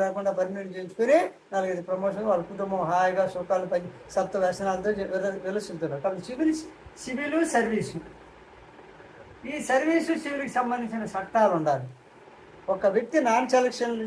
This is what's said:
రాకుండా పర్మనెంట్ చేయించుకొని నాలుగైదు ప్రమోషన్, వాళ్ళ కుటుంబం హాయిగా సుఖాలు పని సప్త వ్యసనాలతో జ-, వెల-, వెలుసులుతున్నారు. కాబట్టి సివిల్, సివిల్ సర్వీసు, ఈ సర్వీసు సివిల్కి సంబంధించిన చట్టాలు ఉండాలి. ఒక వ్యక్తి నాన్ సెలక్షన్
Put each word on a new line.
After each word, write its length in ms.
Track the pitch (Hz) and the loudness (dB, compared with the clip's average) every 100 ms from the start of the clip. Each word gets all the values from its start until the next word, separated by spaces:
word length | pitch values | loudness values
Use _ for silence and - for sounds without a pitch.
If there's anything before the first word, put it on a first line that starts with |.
| 190 | 2
రాకుండా 260 | 190 196 180 | 0 0 0
పర్మనెంట్ 340 | 185 196 196 185 | 0 -2 -8 -10
చేయించుకొని 420 | 185 - 240 311 370 - - | -8 -2 4 6 4 -4 -6
నాలుగైదు 300 | 190 190 175 180 | -2 0 -2 -2
ప్రమోషన్, 320 | 185 196 190 220 | -2 -2 0 0
వాళ్ళ 120 | 180 175 | 0 0
కుటుంబం 300 | 202 196 190 160 | -6 -4 -2 2
హాయిగా 340 | 180 185 185 185 | 2 4 2 0
సుఖాలు 340 | 180 175 185 185 | -2 0 0 0
పని 160 | 180 175 - - - | -2 -4 -12 -6 -2
సప్త 220 | 185 202 | -2 0
వ్యసనాలతో 540 | 185 180 196 185 202 208 | 0 0 -2 0 0 -2
జ-, 120 | 196 185 | -2 -2
వెల-, 260 | 196 190 185 | -2 -4 -4
వెలుసులుతున్నారు. 540 | 208 202 170 156 139 190 | -4 -6 -6 -6 -4 -4
కాబట్టి 200 | 185 180 | -4 -6
సివిల్, 260 | 254 320 311 - - - - - | -2 0 0 -4 -16 -20 -16 -8
సివిల్ 320 | 254 285 311 320 240 | -4 -2 0 2 2
సర్వీసు, 420 | 226 214 - 165 - - - - - - - - - - - - - - 247 | 2 0 -2 -6 -12 -16 -20 -20 -20 -20 -20 -20 -20 -20 -20 -20 -20 -16 -10
ఈ 60 | 294 - | -6 2
సర్వీసు 440 | 262 311 330 320 330 | 2 4 2 2 -2
సివిల్కి 300 | 285 277 277 254 | -2 -4 -4 -2
సంబంధించిన 480 | 240 247 233 226 214 | 0 -2 -4 -6 -6
చట్టాలు 400 | 190 190 226 208 170 | -6 -2 4 4 4
ఉండాలి. 280 | 151 135 127 - - - - - - - - | 2 0 -2 -14 -20 -20 -20 -20 -20 -10 -4
ఒక 120 | 185 202 190 | 0 2 2
వ్యక్తి 220 | 226 311 247 | 2 2 4
నాన్ 200 | 233 254 | 4 4
సెలక్షన్ 400 | 254 247 - 240 226 | 4 4 0 -2 -2